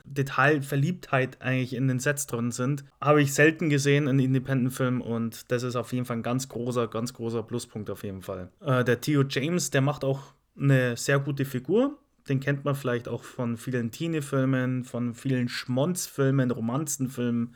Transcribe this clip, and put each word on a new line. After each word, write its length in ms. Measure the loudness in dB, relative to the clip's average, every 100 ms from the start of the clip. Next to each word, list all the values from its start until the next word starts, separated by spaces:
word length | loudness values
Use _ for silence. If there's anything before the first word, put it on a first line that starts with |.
| -8
Detailverliebtheit 1400 | -4 -2 2 4 4 0 0 0 -2 -2 0 0 -4
eigentlich 320 | -2 -2 -2
in 140 | 0 0
den 100 | 0
Sets 300 | 0 -2 -4
drin 240 | -2 -2
sind. 320 | -2 -2 -2 -6 _
Habe 220 | 4 6
ich 100 | 6
selten 380 | 6 4 4 2
gesehen 340 | 2 4 4 4
in 140 | 4
Independent-Filmen 840 | 4 2 2 0 0 0 0 0
und 500 | -2 -4 -4 -8 -4
das 120 | -2
ist 120 | -2 -4
auf 180 | -4
jeden 120 | -4 -4
Fall 120 | -4
ein 40 |
ganz 260 | -2 -2 -4
großer, 420 | -6 -2 -2 -2
ganz 260 | -2 -6 -6
großer 260 | -4 -4
Pluspunkt 480 | -4 -6 -6 -10 -8
auf 140 | -8
jeden 180 | -8 -10
Fall. 300 | -8 -10 -10 _
Äh, 200 | 0 2
der 180 | 2 0
Theo 220 | 2 2 2
James, 440 | 0 -2 -2 0
der 100 | 0
macht 220 | 0 0
auch 180 | -2 -4 -8 _ _ -2
eine 400 | 4 4 4 0
sehr 220 | 0 0
gute 280 | 0 -4 -4
Figur. 520 | -4 0 2 2 -2 _ _ -2
Den 100 | -2
kennt 240 | 0 -2
man 120 | -2 -2
vielleicht 320 | -2 -2 -4
auch 160 | -8
von 340 | -8 -6 -4 -4
vielen 320 | -4 -2 -2
Teenie-Filmen, 920 | -4 -4 -2 -2 0 2 2 0 -2
von 320 | -4 -4 -4 -4
vielen 340 | -2 0 0
Schmonz-Filmen, 1000 | -4 -2 0 0 0 -4 0 2 4 2
Romanzenfilmen. 1040 | 0 -2 -2 -4 -4 -4 -2 -2 0 -2